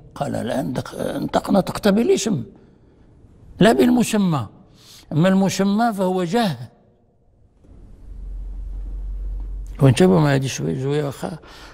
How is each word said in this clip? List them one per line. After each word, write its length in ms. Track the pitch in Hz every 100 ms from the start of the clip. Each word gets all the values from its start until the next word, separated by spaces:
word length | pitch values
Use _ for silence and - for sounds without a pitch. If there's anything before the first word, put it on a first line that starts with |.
| - -
قال: 200 | - 110
"الآن 380 | - - -
دق-، 220 | - - -
انطق، 560 | - - 294 - -
نطقت 360 | 196 - - 208
بالاسم 560 | 202 339 392 - 160 107 - - _ _ _ - - - - - -
لا 120 | 208
بالمسمى، 760 | 247 247 247 214 214 190 147 104 - - - - - -
أما 180 | 151 185
المسمى 640 | 190 190 - 196 202 233
فهو 300 | 202 185 185
جه." 340 | 175 226 214 123 120 _ _ _ _ _ _ _ _ _ - - - - - - - - - - - - - - - - - - - - - -
وانتبهوا 380 | 135 117 185 180
مع 160 | 147 139
هذه 120 | 131
شوية، 360 | - 139 143
شوية 220 | 135 147 143
واخا 320 | - - 156 - - -